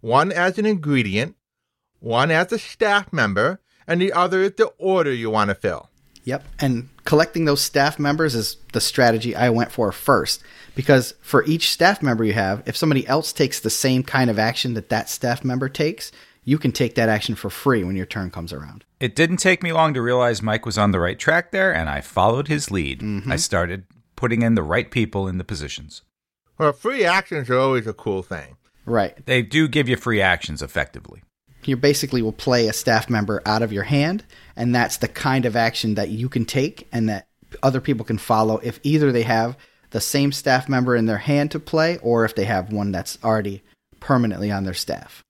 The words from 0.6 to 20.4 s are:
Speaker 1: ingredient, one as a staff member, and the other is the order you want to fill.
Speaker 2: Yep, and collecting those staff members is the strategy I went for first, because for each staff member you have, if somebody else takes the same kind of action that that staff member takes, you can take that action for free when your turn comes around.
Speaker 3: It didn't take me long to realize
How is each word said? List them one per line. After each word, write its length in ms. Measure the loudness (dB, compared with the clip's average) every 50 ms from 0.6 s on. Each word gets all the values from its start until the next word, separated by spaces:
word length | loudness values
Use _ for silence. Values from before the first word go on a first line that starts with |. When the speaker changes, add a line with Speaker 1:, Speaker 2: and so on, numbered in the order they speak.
| 0
Speaker 1:
ingredient, 680 | 0 0 0 0 0 2 2 2 2 0 -2 -2 -4 -8 _ _ _ _ _ _ _ _ _ _ _ _ _
one 320 | -8 -2 0 2 2 4
as 200 | 4 2 2 0
a 80 | -2 -6
staff 540 | -6 -8 -4 _ 0 2 2 2 0 -2 -2
member, 480 | 0 0 2 2 2 0 0 0 -4 _ _ _ _ _ -2
and 140 | 0 0
the 100 | 0 0
other 300 | 2 2 2 2 2 2
is 120 | 2 0 2 2
the 100 | 0 0 0 _
order 360 | -2 0 2 2 2 2 0
you 160 | -2 -2 0
want 200 | 2 2 2 2
to 60 | 0
fill. 340 | -2 -2 -2 -2 -2 -10 -16 _ _ _ _ _ -14 _
Speaker 2:
Yep, 200 | -6 -6 -6 -6 -10 -8 -2
and 300 | 0 0 0 0 -4 -10 _ -12 -4
collecting 420 | 2 4 4 4 4 0 -2 0
those 160 | 0 2 0
staff 360 | 0 -2 2 2 2 2 0 0
members 360 | 0 0 2 2 0 0 0
is 220 | -2 -4 -4 -8 -10 -16 -6 -4
the 80 | -2
strategy 540 | -2 -2 2 4 4 6 4 4 0 -4 -2
I 140 | 0 2 2
went 220 | 4 2 0 -2
for 200 | -2 -2 -2 -2
first, 520 | -2 -4 2 2 2 2 2 0 -4 -6 -8 -20 -20 -20 -20 -14 -8
because 380 | -8 2 4 4 4 4 0 -8 _
for 220 | _ 2 2 2 4
each 260 | 4 0 0 0 -2
staff 300 | 0 4 4 4 4 4
member 220 | 0 0 2 2 2
you 100 | 0 2
have, 300 | 2 0 0 -2 -4 -4 -6
if 100 | -4 -2
somebody 300 | 0 2 2 2 2 0
else 260 | 0 0 0 -4 -2
takes 260 | 0 -2 0 0 -4
the 100 | -4 -4
same 340 | -4 0 0 2 2 0 0
kind 260 | 0 0 0 2 2
of 80 | 2 2
action 360 | 0 0 0 -2 -4 -4 -4
that 140 | -6 -4 _
that 200 | -4 -4 -4 -4
staff 340 | -10 -6 -2 -4 -4 -2 -2
member 260 | -4 -4 -2 -4 -6
takes, 420 | -4 -2 -2 -2 -2 -6 -12 -16 -16 -20 -20 _ _ _ _
you 140 | -2 -2 0
can 140 | 2 -2
take 240 | 0 0 -2 -2 0
that 140 | 0 2 2
action 260 | 2 0 0 -4 -6
for 140 | -6 -6 -10
free 340 | -10 -4 0 2 2 2 2
when 120 | -2 -2
your 100 | -4 -6
turn 260 | -6 -6 -8 -8 -8
comes 200 | -8 -10 -12 -10 -10
around. 300 | -12 -14 -14 -18 -20 _ _ _ _
Speaker 3:
It 160 | -6 -6 0
didn't 220 | 2 2 2 2 0
take 240 | 2 2 2 2 0
me 80 | -2 0
long 200 | 2 2 2 2
to 80 | 0
realize 400 | 0 0 2 2 2 2 0 0